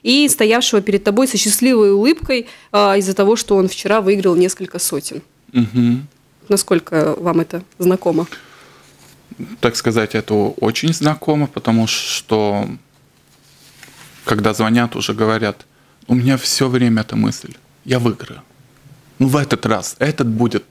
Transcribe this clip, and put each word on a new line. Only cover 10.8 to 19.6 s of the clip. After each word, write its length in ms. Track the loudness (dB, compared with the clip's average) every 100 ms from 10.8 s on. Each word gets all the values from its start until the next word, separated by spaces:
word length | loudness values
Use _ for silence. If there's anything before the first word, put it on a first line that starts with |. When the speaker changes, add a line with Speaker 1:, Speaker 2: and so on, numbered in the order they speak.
| -2
Speaker 2:
знакомо, 540 | 0 -2 -2 -2 0 -2
потому 400 | -4 0 0 2
что, 800 | -2 -6 -8 -2 0 0 -2 -4 -8 _ _ _ _ _ _ _ _ -20 -20 -20 -20 -20 -10 -4
когда 280 | 0 0
звонят, 420 | 0 2 2 0 -4
уже 180 | -6
говорят: 520 | -2 0 0 -2 -6 -14 _ _ _ -2
"У 80 | 0
меня 220 | 2 0
все 300 | -2 -2 0
время 320 | 2 2 2
эта 140 | -2 -2
мысль: 380 | -2 -2 -12 -20 _ _ -4
я 120 | 0
выиграю. 420 | 0 -2 -10 -18 -20 _ _ _ -20 -20 _ 0
Ну, 80 | 2
в 100 | 2
этот 280 | 0 -2